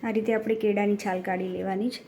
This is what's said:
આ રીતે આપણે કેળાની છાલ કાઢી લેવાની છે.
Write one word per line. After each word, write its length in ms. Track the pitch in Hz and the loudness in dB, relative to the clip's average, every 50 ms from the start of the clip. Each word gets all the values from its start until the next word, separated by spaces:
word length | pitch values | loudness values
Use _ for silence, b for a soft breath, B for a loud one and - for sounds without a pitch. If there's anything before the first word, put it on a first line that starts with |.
| - | -4
આ 40 | 233 214 | 0 0
રીતે 160 | 220 214 - 226 | 0 2 2 0
આપણે 200 | 220 - 220 220 220 - | 0 2 0 0 2 2
કેળાની 360 | 214 202 202 202 202 208 202 - | 2 2 4 4 2 2 2 0
છાલ 180 | 208 185 185 185 | -2 -2 -2 -2
કાઢી 260 | 190 185 185 185 185 185 | -2 -2 -2 -2 -4 -4
લેવાની 340 | 185 185 190 190 190 214 247 254 | -4 -4 -2 -2 0 -2 -2 -4
છે. 80 | - - | -6 -14